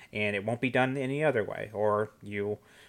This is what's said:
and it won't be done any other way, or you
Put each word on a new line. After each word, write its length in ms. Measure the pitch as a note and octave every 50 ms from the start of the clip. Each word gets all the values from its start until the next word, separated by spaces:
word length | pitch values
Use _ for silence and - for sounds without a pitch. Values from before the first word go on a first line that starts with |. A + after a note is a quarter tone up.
| - -
and 240 | - G#2 G#2+ G#2 G#2
it 80 | G2+ G2
won't 160 | A2 A#2+ A#2+
be 120 | - B2+
done 260 | A#2+ C3 B2+ C3 C3 C#3+
any 260 | C3 B2+ C3+ C#3+ D#3
other 200 | D3+ C3 A#2 G2+
way, 260 | - - - G#2+ G#2+
or 380 | A2 G2+ G#2+ G#2+ G#2 G#2 A2 G#2+ - - -
you 340 | G2+ G#2 G2+ G2+ G#2 G#2 G2+ - - - - -